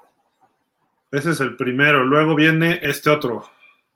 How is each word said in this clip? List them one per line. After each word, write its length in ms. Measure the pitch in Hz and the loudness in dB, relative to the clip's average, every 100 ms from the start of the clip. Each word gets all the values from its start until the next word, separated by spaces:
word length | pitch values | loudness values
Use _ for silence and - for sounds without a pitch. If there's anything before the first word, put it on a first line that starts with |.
| _ _ _ _ _ _ _ _ _ _ _ | _ _ _ _ _ _ _ _ _ _ _
Ese 200 | 143 160 | -6 -2
es 100 | 147 | -2
el 160 | 131 - | -4 -4
primero, 480 | 123 123 147 143 127 | -4 0 2 2 2
luego 300 | 147 156 151 | 2 2 2
viene 440 | 156 160 165 170 | 2 2 0 -2
este 280 | 147 139 151 | -4 -4 0
otro. 340 | 151 127 107 - _ _ _ _ | 0 -2 -8 -12 _ _ _ _